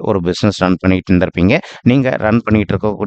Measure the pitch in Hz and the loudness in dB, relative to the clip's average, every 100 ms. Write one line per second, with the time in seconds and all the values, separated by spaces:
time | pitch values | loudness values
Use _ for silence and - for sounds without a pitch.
0 | - 98 85 90 107 92 92 90 95 92 | -2 -2 -2 0 -2 0 0 0 0 0
1 | - 90 87 - 90 147 - - 120 135 | 2 0 0 0 0 0 -4 -4 2 2
2 | 127 - 107 117 110 110 101 98 107 101 | 2 -2 0 0 0 0 0 -2 -4 -4